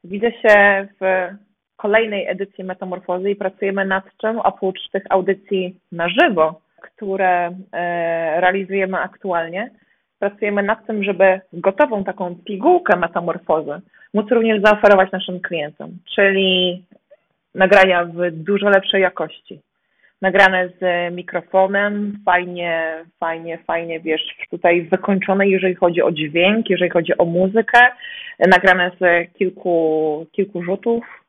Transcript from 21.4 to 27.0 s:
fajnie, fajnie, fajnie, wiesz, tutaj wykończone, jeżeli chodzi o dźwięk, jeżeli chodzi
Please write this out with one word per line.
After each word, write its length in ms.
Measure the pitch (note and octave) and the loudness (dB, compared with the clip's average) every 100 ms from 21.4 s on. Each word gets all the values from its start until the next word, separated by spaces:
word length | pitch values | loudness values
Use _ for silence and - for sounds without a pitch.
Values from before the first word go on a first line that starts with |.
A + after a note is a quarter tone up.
| F3 F#3+ F#3+ G3 G3+ G#3 G#3 G3+ - | 0 2 2 0 -2 -2 -6 -6 0
fajnie, 760 | F3+ F3+ F3 F3 E3 D#3+ D#3+ E3 _ | 0 -2 -6 -4 -4 -4 -8 -16 _
fajnie, 380 | E3 E3 E3 E3 | -8 -8 -10 -10
fajnie, 420 | - E3+ E3+ E3 | -6 -6 -4 -8
wiesz, 220 | E3 D#3 - - - | -4 -4 -6 -12 -12
tutaj 320 | E3+ F3+ F3 | -2 2 2
wykończone, 680 | D#3+ F#3+ - G3 F#3+ G3 G3 | 0 -2 0 -2 0 0 2
jeżeli 280 | F#3+ F#3 F3+ | 2 0 2
chodzi 260 | F3+ E3+ | 0 2
o 100 | - | 0
dźwięk, 580 | D#3 D3+ E3 F3+ A3 A3+ | -2 -4 0 2 2 0
jeżeli 220 | F3+ F3 | 0 2
chodzi 260 | F3 | 0